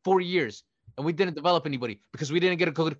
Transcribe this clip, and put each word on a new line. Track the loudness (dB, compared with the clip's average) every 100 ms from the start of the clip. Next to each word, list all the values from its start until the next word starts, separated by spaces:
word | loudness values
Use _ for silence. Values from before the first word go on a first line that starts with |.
| 2
four | 2
years, | 2 0 -2 -6 -18 _ -16 -6
and | -2
we |
didn't | 0 -2 0
develop | 2 2 0
anybody | -4 -6 -8 _
because | -10 -4
we | 2
didn't | 2 2
get | 0
a |
good, | 0 -2 -4